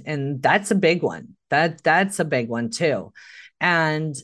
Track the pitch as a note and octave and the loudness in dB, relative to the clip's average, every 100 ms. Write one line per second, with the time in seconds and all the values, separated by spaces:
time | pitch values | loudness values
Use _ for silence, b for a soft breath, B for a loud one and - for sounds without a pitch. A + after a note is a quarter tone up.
0 | - D3+ C#3 C#3 C3 F#3 G3+ G3+ D#3+ F3 | -6 -6 -4 0 2 2 2 2 2 2
1 | C#3 E2 C2 - - C#3+ E3 E3 - D#3+ | 0 -4 -16 -18 -2 0 0 0 2 2
2 | G3 - D#3+ C#3+ A#2 A#2 A#2 A#2 E3 A#2 | 2 -2 -2 -2 -2 -4 -4 -2 0 0
3 | E2+ - B B B - F3 E3+ D#3+ D3+ | -4 -16 B B B -4 0 2 2 0
4 | D#3 C#3+ | -4 -8